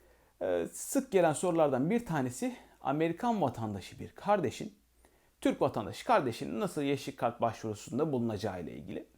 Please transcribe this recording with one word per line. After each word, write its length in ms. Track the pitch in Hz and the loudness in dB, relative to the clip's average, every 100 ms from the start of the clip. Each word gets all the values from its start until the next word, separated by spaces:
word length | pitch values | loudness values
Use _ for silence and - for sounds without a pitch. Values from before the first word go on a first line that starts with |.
| _ _ _ - | _ _ _ -6
Ee, 260 | - 175 170 | -2 0 -2
sık 400 | - - 277 269 | -6 -2 -2 2
gelen 220 | 190 170 | 4 4
sorulardan 560 | 143 185 165 147 127 151 | 4 2 4 4 4 2
bir 160 | 233 233 | 2 0
tanesi 500 | 156 127 - 254 247 - - | 0 0 -2 -6 -6 -16 -10
Amerikan 600 | - 147 165 170 240 214 | -2 0 0 0 0 2
vatandaşı 580 | 143 117 110 98 - - | 0 0 -4 -4 -8 -12
bir 120 | 120 | -14
kardeşin, 600 | - 196 208 131 - - - _ _ _ _ _ - | -6 2 2 2 -2 -10 -12 _ _ _ _ _ -2
Türk 200 | 277 - | 0 2
vatandaşı 440 | 143 131 92 - - | 2 0 -4 -4 2
kardeşinin 540 | 220 131 113 143 202 | 4 4 -2 -4 -2
nasıl 220 | 202 156 | -2 0
yeşil 340 | 143 139 - - | 0 0 -2 -2
kart 260 | 120 - | -2 0
başvurusunda 720 | 117 - 113 104 - 120 160 | -2 0 -6 -6 -4 -2 0
bulunacağı 500 | 131 117 104 104 92 | 0 0 0 -4 -4
ile 100 | 73 | -8
ilgili. 360 | 62 95 - - | -10 -10 -10 -10